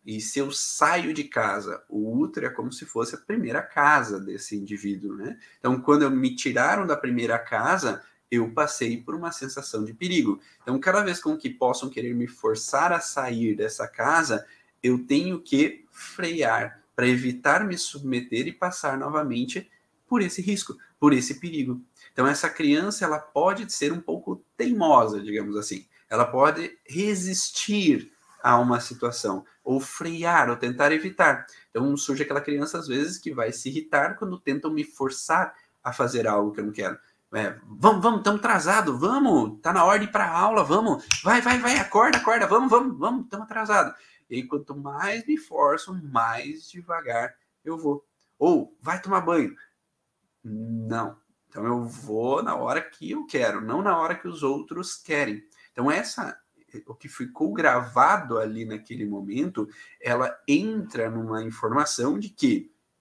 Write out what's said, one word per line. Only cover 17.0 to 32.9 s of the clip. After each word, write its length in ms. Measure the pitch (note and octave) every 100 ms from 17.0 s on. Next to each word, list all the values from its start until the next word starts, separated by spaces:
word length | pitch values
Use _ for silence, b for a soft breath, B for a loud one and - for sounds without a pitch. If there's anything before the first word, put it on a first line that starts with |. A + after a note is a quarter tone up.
| B2
evitar 560 | B2 B2 B2 C#3 E3
me 120 | G#3 F3
submeter 680 | - C#3+ C#3 B2 B2 A#2 D#3
e 60 |
passar 440 | - F3+ - D3+ C3+
novamente 720 | C#3 D3+ D3 A#2+ B2+ F#3 - b b _ -
por 160 | A#3+
esse 180 | F#3 -
risco, 380 | F#3 G3+ - - B B
por 120 | D3
esse 280 | C3 B2 C3+
perigo. 420 | F3 D#3+ B2+ B2 - b b
Então, 120 | -
essa 240 | C3 C#3+ E3
criança, 560 | - D#3 C#3+ G3 G3+
ela 140 | F3 D3+
pode 500 | - C#3 F3 G3 G3+
ser 200 | - C#3+
um 80 | E3+
pouco 440 | - E3+ - F#3 _ -
teimosa, 640 | A#3+ A3+ E3 C3+ A2+ G#2
digamos 360 | G#2+ G#2+ G2+ G#2
assim. 300 | G#2 F#2+ - b b
Ela 160 | A2
pode 540 | A#2+ B2+ D3 D#3 E3+ - -
resistir 1300 | C#3+ G#3 G3 F3+ F#3 - - - G#3 F3+ C3 - _ _ -
a 180 | B2 A#2+
uma 200 | B2 A#2+
situação, 680 | - A#2+ A#2+ - G#2+ F#2+ - b
ou 160 | - C3
frear, 720 | C3+ - E3 E3 E3+ E3+ B2
ou 60 | A#2+
tentar 360 | A#2+ B2 C#3+
evitar. 540 | D#3 F#3+ F#3+ E3 C3 - B B
Então, 260 | A2+ C3+ C#3
surge 260 | - C3+
aquela 180 | C#3+ C#3+
criança, 380 | C#3+ C#3+ D3+ E3
às 80 |
vezes, 320 | D3+